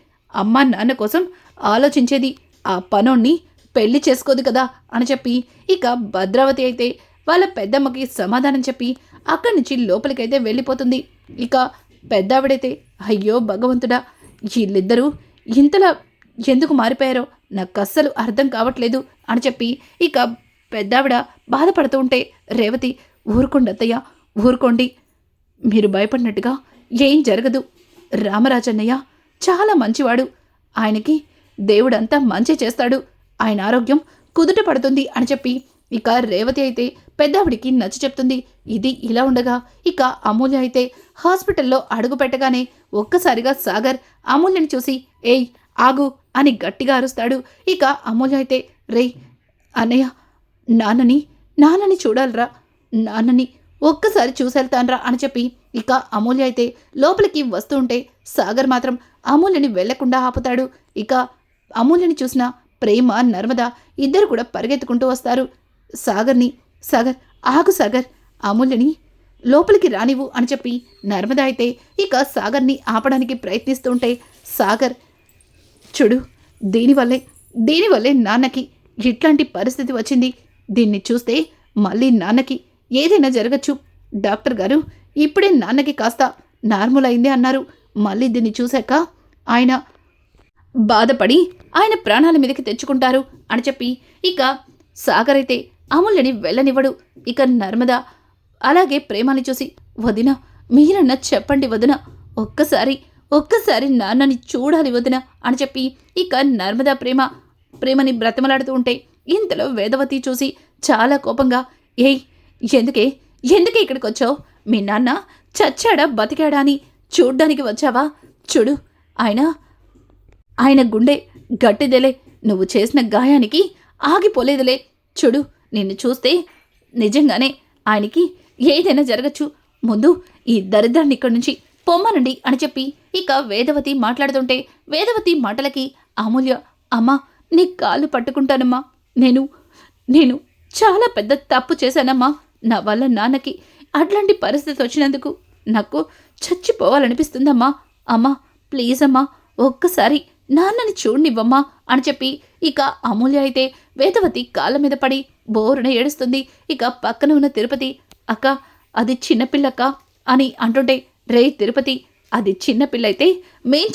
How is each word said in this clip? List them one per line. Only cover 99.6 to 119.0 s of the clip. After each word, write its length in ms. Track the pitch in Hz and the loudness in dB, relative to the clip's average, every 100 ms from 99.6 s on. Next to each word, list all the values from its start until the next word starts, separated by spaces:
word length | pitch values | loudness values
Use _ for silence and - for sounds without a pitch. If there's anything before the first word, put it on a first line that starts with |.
| 262 - - - | -8 -12 -20 -6
"వదిన, 360 | 226 214 247 269 - - - | -4 0 0 0 -6 -20 0
మీరన్నా 460 | 247 302 392 269 269 - | 4 6 4 2 0 0
చెప్పండి 340 | 269 - 277 269 | -2 0 0 0
వదిన, 300 | 220 240 269 - - - - | 0 0 0 -4 -20 -12 -8
ఒక్కసారి, 640 | 214 - 196 - 240 269 - _ _ | -6 -2 0 0 0 -4 -10 _ _
ఒక్కసారి 580 | 294 294 453 440 233 277 | -2 0 0 0 0 0
నాన్నని 460 | 254 196 240 277 247 | 0 0 2 2 0
చూడాలి 560 | - 247 269 320 285 | -4 -4 0 2 2
వదిన" 300 | 240 247 254 254 _ - | 0 -2 -2 -4 _ -6
అని 120 | 254 | -4
చెప్పి 360 | 269 262 262 262 _ - | -4 -4 -8 -8 _ -6
ఇక 180 | 370 254 | -2 0
నర్మద 500 | 277 233 190 226 269 | 0 0 -2 -2 0
ప్రేమ, 340 | 269 254 262 262 - _ _ _ - | -2 -2 0 -2 -6 _ _ _ -8
ప్రేమని 300 | 262 269 262 | -2 0 0
బ్రతిమలాడుతూ 640 | 240 226 226 269 269 269 | 0 -2 0 0 0 0
ఉంటే 300 | 262 247 247 - _ - | -2 -2 -4 -8 _ -4
ఇంతలో 400 | 370 392 - 277 | -2 -2 -4 -4
వేదవతి 560 | 233 208 262 277 277 262 | -4 -2 -2 -2 -4 -4
చూసి 280 | 254 269 - _ _ - | -4 -4 -6 _ _ 0
చాలా 260 | 226 240 285 | 2 2 2
కోపంగా, 480 | 254 233 262 247 254 _ _ - | 0 0 2 2 -2 _ _ 2
"ఏయ్, 200 | 262 269 - _ _ _ 233 | 2 2 -2 _ _ _ 0
ఎందుకే, 400 | 269 233 254 240 - _ _ 254 | 2 2 0 0 -2 _ _ 2
ఎందుకే 360 | 370 359 453 | 4 4 2
ఇక్కడికొచ్చావు? 560 | 403 262 220 233 240 285 - _ - | 0 -2 -6 -2 -2 -2 -8 _ -4
మీ 140 | 214 | -2
నాన్న 400 | 202 208 247 349 - _ _ - | 0 0 0 -2 -6 _ _ 0
చచ్చాడా 420 | 370 - 466 349 294 | 0 0 0 2 2
బతికాడా 540 | 220 262 320 302 285 | 0 -2 -2 0 2
అని 200 | 277 277 - _ _ - | 2 0 -6 _ _ 2
చూడ్డానికి 400 | 254 262 311 285 | 2 4 2 2
వచ్చావా? 500 | 254 214 277 240 294 - _ _ - 302 | -2 -2 0 0 -2 -6 _ _ -2 0
చూడు, 200 | 226 285 - _ | 2 0 -8 _